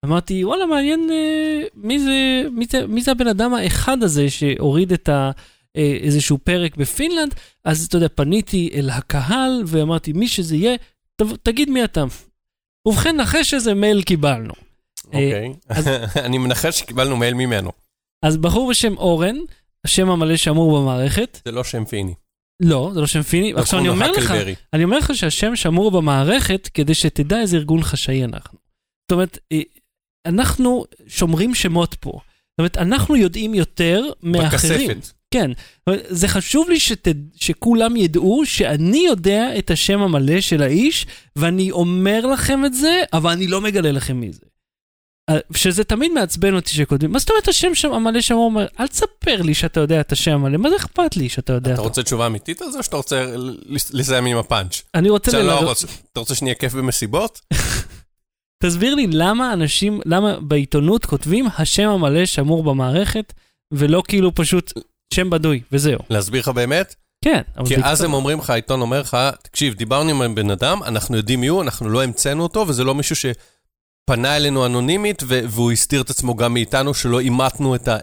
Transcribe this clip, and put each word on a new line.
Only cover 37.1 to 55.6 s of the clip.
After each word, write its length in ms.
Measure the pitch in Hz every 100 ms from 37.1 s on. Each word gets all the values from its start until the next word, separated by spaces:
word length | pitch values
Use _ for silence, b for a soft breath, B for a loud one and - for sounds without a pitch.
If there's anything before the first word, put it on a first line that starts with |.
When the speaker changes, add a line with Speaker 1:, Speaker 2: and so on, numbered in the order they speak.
| 151 147 _
Speaker 1:
שכולם 600 | - 160 233 233 226 240
ידעו 460 | 180 165 185 247 302
שאני 520 | - 180 147 165 262 359
יודע 500 | 214 180 202 240 220
את 140 | -
השם 280 | 165 - 202
המלא 400 | 202 151 135 175
של 200 | - 160
האיש, 440 | 139 156 269 330 - B B -
ואני 360 | 165 185 190
אומר 540 | 175 175 180 190 214 247
לכם 400 | 269 - 269 277
את 80 |
זה, 300 | 254 302 349 349
אבל 180 | 165 160
אני 160 | 170 185
לא 140 | 190
מגלה 300 | 214 202 156
לכם 260 | 139 131 127
מי 120 | 113
זה. 80 | - _ _ _ _ _ _ _ _ -
אה, 80 | 156 - 160
שזה 280 | 190 180
תמיד 280 | 214 214 202
מעצבן 420 | 320 185 - 196 190
אותי 180 | -
שכותבים, 380 | 147 143 143 151
"מה 80 | 233
זאת 100 | -
אומרת 180 | 440 415
השם 280 | 359 359 330
שם, 180 | 302
המלא 280 | 226 226 233
שם?" 140 | 233 233
הוא 100 | 233
אומר, 220 | 214 196 -
"אל 80 | 262
תספר 540 | - 427 _ - 226
לי 120 | 170
שאתה 260 | - 170 -
יודע 200 | 151 160
את 100 | 147
השם 200 | 139 -
המלא, 260 | 147 135 147
מה 120 | 254
זה 60 | 381
אכפת 420 | - - 339 -
לי 120 | 127
שאתה 240 | - -
יודע 180 | 127 127
Speaker 2:
אתה 80 | 123
Speaker 1:
אותו?" 100 | 110
Speaker 2:
רוצה 140 | 127
תשובה 240 | 120 117 117
אמיתית 340 | 107 - 170
על 100 | 339
זה, 60 | 269
או 60 |
שאתה 140 | - 143
רוצה 260 | - 135 127
ל-, 320 | 120 127 120 -
לס-, 280 | 139 -
לסיים 320 | 135 131 127 123
עם 120 | 120
הפאנץ'? 440 | 113 110 92 - - 165
Speaker 1:
אני 140 | 185
רוצה 220 | 208 240
Speaker 2:
שאני 120 | 233 196
לא 60 |
Speaker 1:
לנגות- 140 | 143